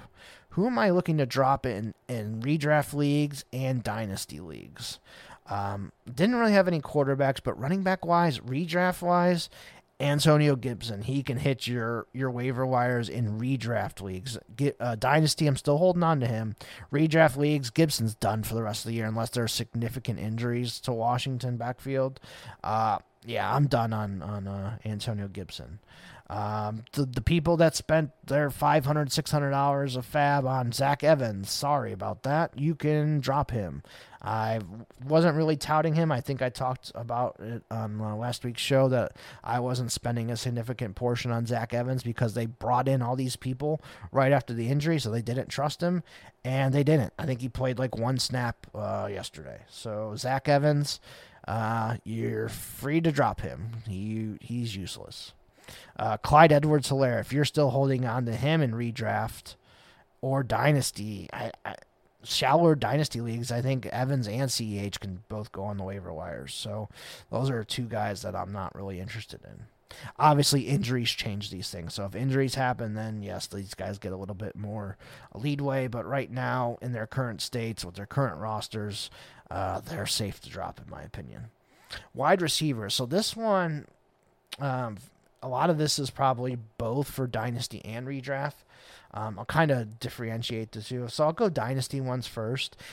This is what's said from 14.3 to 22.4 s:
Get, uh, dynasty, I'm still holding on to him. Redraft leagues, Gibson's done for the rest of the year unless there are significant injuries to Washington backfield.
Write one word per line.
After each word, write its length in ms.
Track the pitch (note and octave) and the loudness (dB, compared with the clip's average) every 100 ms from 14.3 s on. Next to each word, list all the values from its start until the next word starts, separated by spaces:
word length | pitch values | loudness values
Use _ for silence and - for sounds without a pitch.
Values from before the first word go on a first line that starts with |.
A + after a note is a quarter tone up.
| A2+ - A2+ | -10 -12 -2
Get, 220 | C#3+ - | -2 0
uh, 160 | B2 A2 | -4 -2
dynasty, 500 | B2+ D3+ D#3 - D3+ | 4 6 6 4 2
I'm 120 | C3 | 2
still 200 | - D3 | 2 4
holding 260 | F#3 F3 | 6 4
on 180 | E3 D#3 | 4 4
to 40 | A#2+ | 2
him. 300 | A2+ A2 G#2 - - - | 0 -4 -8 -12 -18 -4
Redraft 460 | C#3 D#3 D#3+ D#3 C3 | 2 4 8 6 6
leagues, 340 | D3 D3+ B2 | 2 2 0
Gibson's 460 | - D#3+ - A2+ G#2 | 4 4 4 -2 0
done 280 | G#2 G#2+ | 0 0
for 120 | G#2+ A2 | -2 -2
the 80 | |
rest 220 | A2 G#2+ A#2 | -2 -4 -4
of 40 | |
the 40 | A2+ | -2
year 120 | A2 | -2
unless 240 | A2 A2+ | -2 -2
there 120 | B2 | 0
are 60 | A2+ | -2
significant 680 | - A2+ A#2+ A#2 B2+ - G2+ | -2 -4 -4 -4 -4 -6 -4
injuries 600 | G#2 A2+ A#2+ A#2+ A#2+ - | -4 -2 -2 -2 -2 -6
to 120 | - | -4
Washington 640 | A#2 A2+ B2 C3+ B2+ B2+ A#2+ | 0 4 4 2 0 0 -2
backfield. 640 | A#2 B2+ C3+ C3+ C3 C3 - - | -2 -4 0 2 2 0 -14 -18